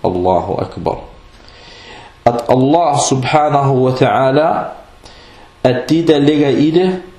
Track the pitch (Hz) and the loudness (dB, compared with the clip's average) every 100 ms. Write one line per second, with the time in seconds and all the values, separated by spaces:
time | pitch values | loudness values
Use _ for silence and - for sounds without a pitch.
0 | 92 92 90 90 85 82 - - 85 87 | -4 -2 0 -2 -2 -6 -8 -8 -8 -8
1 | - - - - - - - - - - | -14 -20 -20 -20 -20 -20 -20 -20 -20 -20
2 | - - - 120 - 131 135 165 165 139 | -20 -4 -2 -2 0 2 4 2 2 0
3 | - 135 127 156 151 143 135 131 127 131 | 0 -2 0 0 2 0 0 2 0 2
4 | 131 104 135 139 160 - - - - - | 0 2 0 2 0 -2 -6 -14 -20 -20
5 | - - - - - - 127 120 120 160 | -20 -20 -20 -20 -20 -4 -2 -2 0 0
6 | 160 147 143 151 143 127 147 165 185 185 | 2 2 2 2 0 2 2 2 0 -4
7 | - | -10